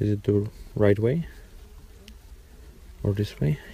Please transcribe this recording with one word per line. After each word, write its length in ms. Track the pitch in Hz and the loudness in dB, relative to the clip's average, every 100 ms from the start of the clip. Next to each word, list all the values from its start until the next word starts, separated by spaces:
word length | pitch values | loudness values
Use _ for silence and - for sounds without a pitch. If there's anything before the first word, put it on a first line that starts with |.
Is 100 | 104 | 0
it 140 | 104 | 0
the 240 | - 104 104 - - | 2 2 2 -4 -10
right 240 | - 104 101 | 2 4 4
way? 280 | 113 151 165 - - - - - - - - - - - - - - - - - | 2 0 -2 -10 -20 -20 -20 -20 -20 -20 -20 -20 -20 -20 -20 -20 -20 -20 -20 -6
Or 100 | 104 | -2
this 260 | 98 104 - | 0 -2 -2
way? 180 | 143 147 - | -2 -2 -2